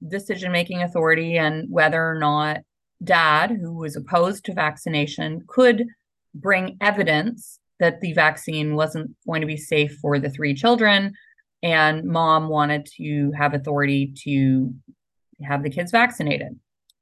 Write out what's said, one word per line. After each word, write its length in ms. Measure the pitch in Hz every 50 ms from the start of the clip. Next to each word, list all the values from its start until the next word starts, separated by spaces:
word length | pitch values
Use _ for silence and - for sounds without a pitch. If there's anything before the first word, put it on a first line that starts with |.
| 170
decision-making 760 | 160 175 196 202 - 202 180 185 180 175 175 175 175 180 180 175
authority 540 | 175 175 175 160 160 160 160 165 165 170
and 340 | 165 156 151 156 156 160 -
whether 340 | - 170 156 156 156 160 165
or 140 | 165 160 160
not 400 | 151 147 147 151 151 151 151 - - _ _ _ _ _ _ - 175
dad, 460 | 170 180 170 165 156 151 151 170 202
who 240 | 233 208 175 165 165
was 220 | 165 160 156 143
opposed 480 | 143 139 - 180 175 170 185 202 196 -
to 100 | - 180
vaccination, 920 | 180 160 151 147 - - 170 160 147 143 143 - - 156 156 156 165 -
could 380 | - - - 254 247 233 208 240 233 - _ _ _ _ _ _ _ -
bring 420 | 143 143 190 196 185 185 185 185 190
evidence 800 | 202 208 202 202 190 160 156 151 160 226 240 - - - - - _ _ _ -
that 220 | 180 170 170 170
the 120 | - 175 156
vaccine 640 | 170 156 156 151 - - - 160 156 151 151 151
wasn't 360 | 151 156 156 156 165 156 - - _ _
going 140 | - 165 156
to 60 | 156
be 100 | 156 156
safe 400 | 151 - - 160 151 147 147 147 - -
for 160 | 147 143 143
the 120 | 139 143
three 240 | 135 - 156 143 139
children, 580 | 135 - 233 240 233 226 208 202 196 196 196 196 - _ _ _ _ _ _ _ _ -
and 420 | 170 165 160 156 156 156 160 160
mom 440 | 175 165 165 165 160 160 156 156 156
wanted 380 | 156 151 147 147 151 147 147 - -
to 340 | - 156 151 147 147 143 143 147
have 180 | 143 147 147 147
authority 580 | 143 135 151 147 143 143 139 139 139 139 139 139 - -
to 500 | 147 143 135 135 131 131 131 131 131 135 139 - - - _ _ _ _ _ _ _ _ - 151
have 200 | 139 143 143 147
the 80 | 151
kids 220 | 139 170 175 175 -
vaccinated. 680 | 233 240 240 - - 160 147 151 147 - - - - _ _ _ _ _ _ _ _